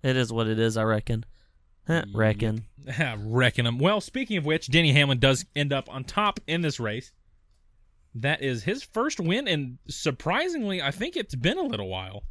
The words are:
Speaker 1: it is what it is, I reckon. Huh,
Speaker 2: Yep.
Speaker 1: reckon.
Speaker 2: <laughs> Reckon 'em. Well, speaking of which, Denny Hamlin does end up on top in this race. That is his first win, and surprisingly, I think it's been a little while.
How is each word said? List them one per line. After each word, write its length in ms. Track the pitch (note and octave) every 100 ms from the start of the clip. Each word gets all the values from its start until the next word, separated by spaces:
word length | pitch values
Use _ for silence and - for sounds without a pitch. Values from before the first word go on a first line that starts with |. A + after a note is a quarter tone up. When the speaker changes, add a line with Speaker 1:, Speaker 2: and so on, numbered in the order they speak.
Speaker 1:
it 120 | C3 C3
is 160 | A#2
what 160 | A2+ A2+
it 120 | A2
is, 180 | A2+ A2
I 60 |
reckon. 420 | A2 G#2+ - A2+ A2+ - _ _ _ _ -
Huh, 160 | E3 G2+
Speaker 2:
Yep. 80 | G2+
Speaker 1:
reckon. 500 | A2 G#2 A2+ G#2+ G#2+ - D3
Speaker 2:
<laughs> 300 | B2+ D3 A2
Reckon 500 | G#2+ A#2 B2 - A#2
'em. 120 | A#2+
Well, 200 | D#3+ G#3
speaking 380 | - C4 C4 G#3
of 80 | D3
which, 220 | D#3 -
Denny 260 | C#3+ E3
Hamlin 260 | C#3 C#3+ B2+
does 260 | C3+ C3 - -
end 160 | C#3+
up 160 | C#3 -
on 120 | C3 B2+
top 340 | - G#3 - -
in 140 | E3
this 180 | E3 -
race. 320 | A2+ A2 - _ _ _ _ _ _ _ _ _ _ A#2+
That 260 | C3+ D3+
is 220 | C3+ A#2+
his 180 | G2+ B3
first 380 | - - C#4 -
win, 260 | E3 G#3 C#4
and 300 | D#3 C3+ B2+ -
surprisingly, 920 | - D#3+ B2+ D#3 G#3 F4+ E4 G#3+ F#3
I 100 | C#3
think 260 | F3+ B3 F4
it's 180 | G#3+ C3
been 220 | C#3+ E4
a 60 |
little 260 | D#4+ A3+ F#2+
while. 340 | F#2 F#2 G2+ -